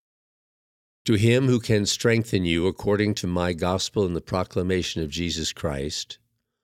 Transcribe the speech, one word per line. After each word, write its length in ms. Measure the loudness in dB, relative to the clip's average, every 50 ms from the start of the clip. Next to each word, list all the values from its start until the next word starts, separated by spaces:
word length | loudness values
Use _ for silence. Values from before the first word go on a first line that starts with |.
| _ _ _ _ _ _ _ _ _ _ _ _ _ _ _ _ _ _ _ _ 0
to 120 | 0 2
him 320 | 4 4 4 4 4 4 4
who 120 | 2 2
can 260 | 2 2 2 2 2
strengthen 600 | 0 -2 0 2 2 2 2 2 0 0 0 2
you 200 | 2 2 2 2
according 500 | 0 -2 -2 0 0 2 2 2 0 0
to 120 | -2 -4 -2
my 240 | -2 0 0 0
gospel 540 | 0 0 0 0 0 0 -2 -2 -2 0 0
and 100 | 0 0
the 60 | -4
proclamation 800 | -4 -4 -4 -4 -4 -4 -4 -2 0 0 0 0 -2 -2 -4 -4
of 80 | -4 -4
Jesus 420 | -4 -4 -4 -4 -4 -4 -4 -6
Christ, 640 | -6 -6 -6 -4 -4 -4 -6 -6 -6 -8 -10 -12 -14 -18 _ _ _ _ _ _ _ _